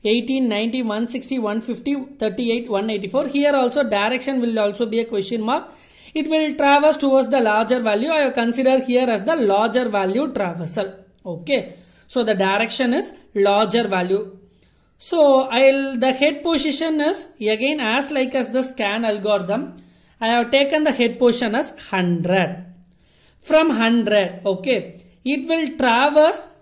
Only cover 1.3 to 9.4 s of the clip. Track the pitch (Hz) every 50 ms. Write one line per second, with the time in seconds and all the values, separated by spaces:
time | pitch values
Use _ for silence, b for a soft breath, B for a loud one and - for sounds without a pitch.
1.3 | 269 254 220 208 214 226 220 - 233 - - 277 285 277 262 - - - 226 214
2.3 | - - 247 233 226 240 233 247 208 196 220 226 220 196 196 190 - 269 294 262
3.3 | - 285 285 294 285 269 247 240 240 294 277 220 208 202 202 220 254 254 254 277
4.3 | 269 254 240 233 226 220 208 208 202 - 240 214 220 226 226 226 220 202 196 -
5.3 | 240 226 214 226 269 330 - B B B B B B B B B B 311 302 311
6.3 | 320 311 311 302 269 302 285 277 285 285 294 311 302 302 285 277 269 269 262 -
7.3 | 262 269 233 214 208 214 226 196 247 247 226 226 208 208 233 - 320 311 285 254
8.3 | - 247 226 233 233 269 262 262 262 262 262 247 247 247 254 247 226 208 190 294
9.3 | 330 320